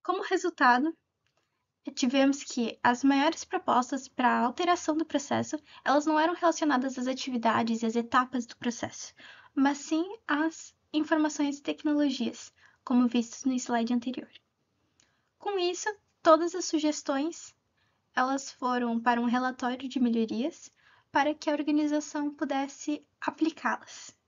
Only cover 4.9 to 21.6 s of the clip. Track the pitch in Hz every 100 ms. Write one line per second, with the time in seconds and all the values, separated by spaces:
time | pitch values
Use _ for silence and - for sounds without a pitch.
4.9 | 311 320 294 - 226 233 311 _ - -
5.9 | 285 302 302 330 339 339 320 311 269 269
6.9 | 254 247 262 - 247 226 226 233 226 226
7.9 | 233 233 254 254 254 233 - 240 226 -
8.9 | - - _ - - - - 269 285 -
9.9 | 320 370 453 - 294 320 - - _ _
10.9 | 302 302 311 302 302 285 277 - 294 311
11.9 | 294 294 240 233 - - _ - _ -
12.9 | 247 247 240 233 - 262 254 - 233 233
13.9 | 247 262 247 - - _ _ _ _ _
14.9 | _ _ _ _ _ 403 403 349 349 440
15.9 | 415 _ _ - 311 339 359 - 311 302
16.9 | 302 - 277 311 330 - _ _ _ _
17.9 | _ _ - 262 269 - - 254 247 240
18.9 | 233 247 240 240 247 254 254 247 247 269
19.9 | 254 240 226 220 220 285 - - _ _
20.9 | _ _ 302 285 302 - 294